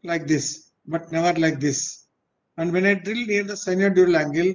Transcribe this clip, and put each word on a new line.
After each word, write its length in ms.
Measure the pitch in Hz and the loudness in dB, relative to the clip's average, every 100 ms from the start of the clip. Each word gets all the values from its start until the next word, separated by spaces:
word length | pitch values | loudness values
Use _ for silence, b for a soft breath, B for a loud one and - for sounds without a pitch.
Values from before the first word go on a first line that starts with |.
like 240 | 175 165 143 | -6 -4 0
this, 440 | 151 - - - _ - | -2 -2 -10 -16 _ -8
but 240 | 160 - | -8 -4
never 280 | 165 175 165 | 0 0 2
like 220 | 160 139 | 0 0
this. 400 | 143 127 - - _ _ _ _ _ - | -2 -2 -6 -10 _ _ _ _ _ -8
And 140 | 165 | -2
when 140 | 175 196 | 2 2
I 80 | |
drill 320 | 196 175 226 226 | 2 -2 -6 -2
near 180 | 208 | -2
the 100 | 202 | -2
sinodural 640 | 202 - 185 196 185 180 165 | -6 -4 0 2 6 6 4
angle, 360 | 147 151 185 | 2 0 0